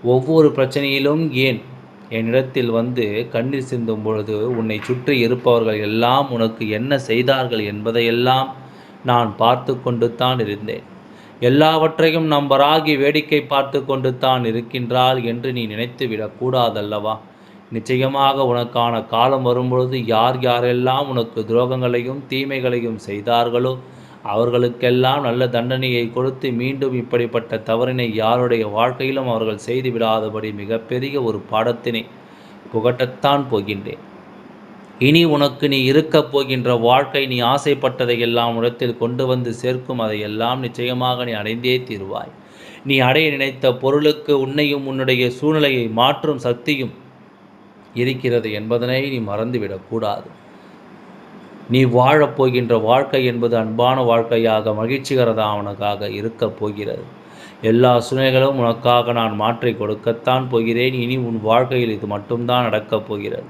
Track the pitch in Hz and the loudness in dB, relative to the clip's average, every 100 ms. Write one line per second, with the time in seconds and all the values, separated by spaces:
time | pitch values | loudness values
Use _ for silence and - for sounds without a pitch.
0 | 120 127 127 160 151 127 131 139 139 135 | 2 2 4 6 6 4 0 0 -2 0
1 | 139 156 165 127 131 113 - - - - | 2 2 0 2 0 0 -8 -20 -20 -20
2 | - 113 113 123 131 131 120 113 120 123 | -8 -4 0 0 0 -2 0 0 0 -2
3 | 107 104 113 117 127 139 127 123 113 107 | -2 -2 -4 -4 -2 -4 -4 -4 -4 -4
4 | 107 110 104 107 113 120 113 107 - 127 | -2 -4 -4 -4 -2 -2 -2 -4 -4 -4
5 | 127 135 117 123 123 120 110 107 104 110 | 0 2 2 2 4 4 2 0 -2 0
6 | 120 131 135 120 113 110 110 107 127 139 | 2 2 0 0 -2 -2 -4 -4 -2 -2
7 | 120 113 127 135 127 117 104 104 107 117 | 0 0 2 2 0 -2 -4 -4 -2 0
8 | 117 117 127 131 135 - - - - - | 2 2 2 2 0 -8 -18 -20 -20 -10
9 | 131 120 113 101 113 127 127 123 127 120 | 0 2 2 2 2 2 -2 -4 -4 0
10 | 117 117 127 127 107 101 107 - - - | -2 0 -2 0 -4 -6 -8 -10 -14 -20
11 | - - - - 123 139 156 160 160 160 | -20 -20 -20 0 2 6 4 4 2 2
12 | 165 165 160 147 143 135 143 160 151 143 | 2 2 2 0 2 4 6 4 4 2
13 | 139 151 147 147 139 139 135 143 135 135 | 2 2 2 0 2 -2 0 -2 -2 0
14 | 131 127 131 127 117 113 113 131 120 123 | 0 0 0 2 0 -2 -4 -8 -2 2
15 | 127 131 117 117 131 127 110 104 120 123 | 2 2 -2 -4 -6 -6 -6 -6 -8 -6
16 | 127 107 107 104 123 127 117 107 104 104 | -6 -4 -8 -6 -2 2 2 0 -4 -4
17 | 104 110 - - - - - 113 110 127 | -4 -6 -10 -20 -20 -20 -10 -10 -2 0
18 | 131 139 139 135 131 120 120 120 117 117 | 0 2 2 2 2 0 -2 0 0 0
19 | 107 117 127 135 123 123 127 127 127 131 | -2 2 2 2 2 0 0 0 0 -2
20 | 110 110 120 127 123 120 123 123 127 131 | 0 2 2 2 0 2 2 0 0 0
21 | 143 127 113 - 104 117 123 131 123 120 | -2 -2 -4 -6 0 0 0 0 0 -2
22 | 120 139 131 131 135 135 127 120 117 113 | -4 -8 -6 -6 -4 -2 -2 -2 -4 -6
23 | - 101 104 117 120 120 127 131 - - | -8 -8 0 2 2 0 0 -4 -10 -20
24 | - - 107 104 120 120 120 120 123 123 | -20 -14 -4 0 2 2 0 0 0 4
25 | 127 143 135 120 123 120 123 131 131 120 | 2 2 0 0 0 0 -2 -2 -2 -2
26 | 117 123 131 131 139 120 127 135 135 127 | -2 -2 -4 -2 -4 -2 -4 -2 -2 -4
27 | 117 123 117 117 113 113 - 113 123 127 | -2 -2 0 -2 -4 -8 -2 0 0 0
28 | 120 107 110 123 123 117 107 104 123 127 | -2 0 0 2 2 0 0 2 2 2
29 | 135 135 127 113 110 104 - 127 127 113 | -2 -2 -2 -2 -2 -4 -4 -2 -2 0
30 | 113 110 110 107 107 104 101 113 113 127 | 0 0 -2 -6 -8 -8 -6 -6 -4 -6
31 | 139 139 120 107 - 110 117 117 120 113 | -4 -2 -2 -4 -4 -2 0 -2 -4 -6
32 | - - - - - - - 113 113 123 | -8 -18 -20 -20 -20 -20 -6 -2 0 0
33 | 127 - 143 143 131 110 101 101 98 - | -4 0 0 2 0 -2 -2 -8 -8 -14
34 | - - - - - - - - - - | -16 -20 -20 -20 -20 -20 -20 -20 -20 0
35 | 127 160 170 147 143 127 143 135 131 143 | 4 6 4 4 0 0 0 2 4 2
36 | 156 156 143 139 131 127 123 120 117 127 | 4 2 2 -2 0 -2 0 2 4 4
37 | 139 143 135 123 120 139 147 135 131 127 | 4 -2 -2 0 2 2 0 0 0 -2
38 | 123 120 120 117 117 117 120 120 123 113 | -2 0 2 2 0 0 -2 -2 -4 -2
39 | 117 123 131 127 120 110 127 127 127 123 | -4 -2 -2 -2 -2 -4 -4 -4 -6 -4
40 | 110 107 104 107 113 127 120 - 123 127 | -4 -4 -6 -2 -2 -2 -6 -6 -4 -2
41 | 127 127 123 110 104 117 123 127 127 104 | -2 -2 -4 -4 -4 -2 0 0 -2 -10
42 | 95 110 - - - - - - 135 135 | -8 -8 -10 -18 -20 -20 -20 -14 0 2
43 | 127 143 156 139 135 127 131 123 131 147 | 4 4 2 0 -4 0 0 0 0 2
44 | 151 151 - 143 135 143 147 143 135 135 | 2 0 0 0 0 0 0 -2 -4 -4
45 | 131 127 123 123 151 156 147 131 113 110 | 0 2 0 0 0 2 2 2 -2 2
46 | 127 147 156 139 127 120 - 143 120 - | 2 2 -2 -2 -2 -4 -2 -2 -4 -8
47 | - - - - - - - - - 117 | -20 -20 -20 -20 -20 -20 -20 -20 -12 -2
48 | 123 131 127 120 110 107 110 120 120 131 | -2 0 0 0 0 -6 -2 -2 0 -2
49 | 139 131 107 104 113 123 101 95 - 113 | -2 -4 -4 -4 -2 -2 -4 -8 -6 -4
50 | 107 101 - - - - - - - - | -2 -4 -10 -20 -20 -20 -20 -20 -20 -20
51 | - - - - - - - 123 131 117 | -20 -20 -20 -20 -20 -20 0 2 4 6
52 | 127 151 143 135 131 123 117 117 107 127 | 6 6 2 2 2 2 2 2 4 4
53 | 139 135 127 117 117 113 110 110 123 131 | 4 0 0 0 0 0 0 2 2 2
54 | 120 117 113 117 113 110 107 107 113 139 | 4 2 2 2 2 2 0 -2 -2 -4
55 | 131 131 120 110 107 104 101 101 104 101 | -2 2 2 2 0 -2 -6 -4 -4 -4
56 | 104 104 110 113 110 - 107 104 104 - | -6 -6 -8 -4 -4 -4 -6 -6 -8 -8
57 | - - - - - - 113 117 123 123 | -12 -18 -20 -20 -20 -4 2 6 6 4
58 | 117 131 131 131 135 135 120 117 123 120 | 2 0 2 4 2 2 0 0 2 2
59 | 117 120 113 104 107 117 123 110 104 107 | 2 0 0 0 -2 0 -2 -2 -4 -4
60 | - 113 - 127 127 117 113 117 127 131 | -4 -2 0 0 0 -2 0 0 0 0
61 | 120 131 120 113 107 113 127 127 117 104 | -2 -2 -4 -4 2 2 2 0 0 -4
62 | 104 101 101 120 120 123 120 107 107 110 | -6 -8 -4 -4 0 0 0 -2 -2 -4
63 | 104 104 101 120 | -4 -8 -6 -10